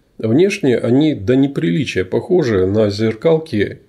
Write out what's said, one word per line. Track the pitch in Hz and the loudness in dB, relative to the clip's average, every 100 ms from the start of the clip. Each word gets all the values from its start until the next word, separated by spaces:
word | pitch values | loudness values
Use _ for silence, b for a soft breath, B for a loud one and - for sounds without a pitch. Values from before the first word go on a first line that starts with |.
| _ - | _ -8
Внешне | 113 127 196 202 143 113 | 0 2 2 2 0 0
они | 117 127 156 | 2 2 2
до | 123 98 | 0 0
неприличия | 131 139 139 165 170 127 92 | 2 2 0 -2 -2 -2 -4
похожи | 92 117 - 180 131 98 92 | -2 -4 0 0 2 0 0
на | 107 107 | 2 0
зеркалки | 101 110 110 165 160 156 107 - - | 0 -2 -2 0 0 -2 -4 -4 -6